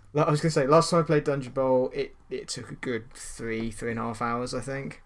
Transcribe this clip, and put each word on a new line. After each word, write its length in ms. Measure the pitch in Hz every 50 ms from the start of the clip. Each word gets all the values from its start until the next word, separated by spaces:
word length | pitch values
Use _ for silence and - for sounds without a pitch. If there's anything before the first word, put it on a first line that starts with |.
| - - -
Like, 160 | 143 151 -
I 20 |
was 100 | 151 147
gonna 120 | - 165 156
say, 140 | 160 135 127
last 220 | 151 165 156 -
time 100 | - 170
I 20 | 156
played 220 | 151 160 151 147
Dungeon 280 | 151 139 139 131 123 120
Bowl, 380 | 135 131 131 131 127 127 131 -
it, 220 | 143 135 - - - - -
it 160 | 131 127 -
took 240 | - - 147 113 -
a 60 | 151
good 360 | - - 139 123 113 113 127 -
three, 600 | - - - - - 120 113 110 113 113 113 107
three 180 | - 120 117
and 80 | 117 113
a 40 | 117
half 200 | 117 113 110 120
hours, 320 | 117 117 120 123 127 127
I 60 | 127
think. 420 | 117 139 135 139 139 156 - - -